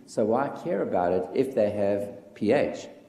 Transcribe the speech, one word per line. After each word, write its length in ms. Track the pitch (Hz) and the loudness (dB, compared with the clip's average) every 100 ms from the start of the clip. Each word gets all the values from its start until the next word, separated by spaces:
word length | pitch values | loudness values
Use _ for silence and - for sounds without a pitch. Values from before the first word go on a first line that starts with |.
| - | -8
so 200 | - 107 | -2 2
why 240 | 117 139 | 2 0
care 320 | - 170 190 | -4 -4 -2
about 320 | 107 95 87 | 0 0 2
it 160 | 92 - | 2 0
if 220 | - - 120 | 0 0 2
they 140 | 104 | 2
have 640 | 104 101 101 101 - - | 2 0 0 -4 -10 -18
P 180 | - 104 | -4 2
H 360 | 139 - - - - | 2 2 -4 -12 -18